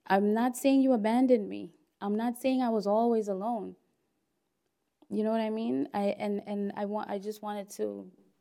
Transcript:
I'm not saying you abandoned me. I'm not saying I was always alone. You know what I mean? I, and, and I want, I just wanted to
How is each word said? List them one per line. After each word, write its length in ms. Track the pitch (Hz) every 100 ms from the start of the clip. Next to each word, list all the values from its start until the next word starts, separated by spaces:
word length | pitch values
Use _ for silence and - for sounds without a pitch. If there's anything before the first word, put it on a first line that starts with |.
| -
I'm 260 | 196 208
not 240 | 220 247 240
saying 240 | 277 269
you 120 | 262
abandoned 540 | 247 214 240 262 240 190
me. 260 | 202 185 - _ -
I'm 140 | 202 214
not 220 | 240 233
saying 240 | 262 262
I 80 | 247
was 180 | 220 196
always 400 | 214 233 226 202
alone. 480 | 190 214 233 185 175 _ _ _ _ _ _ _ _ _ _ _ _ -
You 140 | 208
know 80 | 214
what 100 | 226
I 100 | 220
mean? 360 | 220 226 262 277
I, 220 | 208 202 202
and, 220 | 208 202 -
and 260 | 202 202 202
I 100 | 202
want, 240 | 214 -
I 100 | 202
just 220 | 202 208
wanted 280 | 208 208 196
to 380 | - 214 - 185 185 196 _